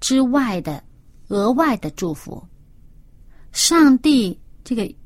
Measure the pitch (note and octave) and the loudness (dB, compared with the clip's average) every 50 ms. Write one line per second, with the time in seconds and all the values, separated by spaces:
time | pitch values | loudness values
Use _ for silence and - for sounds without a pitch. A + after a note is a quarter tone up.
0 | - - C4 C4+ C4+ B3 B3+ C#4+ C4 A#3 F#3+ F3 - D#3 D3 C#3 - - - - | -4 0 0 2 2 2 0 -2 -2 -2 -4 -6 -6 -8 -10 -10 -14 -20 -20 -20
1 | _ - - - - - G3+ G3+ G3+ A3 B3+ B3+ - D4+ A#3 - - D3+ - - | _ -20 -20 -20 -12 -6 -4 -2 0 0 0 0 0 0 -2 -2 -6 -10 -8 -6
2 | F#3 E3+ D3+ - - - - - - - - - - - - - - - - - | -6 -6 -6 -8 -12 -16 -16 -16 -18 -20 -20 -20 -20 -20 -20 -20 -20 -20 -20 -20
3 | - - - - - - - - - - - - - - E4+ E4+ D#4 C#4 C4 B3 | -20 -20 -20 -20 -20 -20 -20 -20 -20 -12 -6 -4 0 2 4 6 6 6 6 4
4 | - D#4 D4 B3+ G#3+ F3+ - - - - - - - - - A3+ G3 - - - | 4 2 2 2 0 -2 -4 -8 -14 -20 -20 -20 -10 -6 -4 -4 -4 -6 -8 -14
5 | - | -10